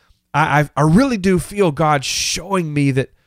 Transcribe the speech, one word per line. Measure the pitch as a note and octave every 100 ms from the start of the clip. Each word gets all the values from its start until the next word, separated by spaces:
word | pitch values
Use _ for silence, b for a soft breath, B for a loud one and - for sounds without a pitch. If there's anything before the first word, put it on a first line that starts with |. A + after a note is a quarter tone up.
| _ _ _
I, | C#3+ D#3 C#3+
I, | D3 -
I |
really | D#3 F3+ C#4 A3+
do | F#3+ F#3
feel | - G3+ F#3
God | C#3+ D#3 D3
showing | - - - - E3+ F#3+ D#3+
me | D3 C#3
that, | C3 - _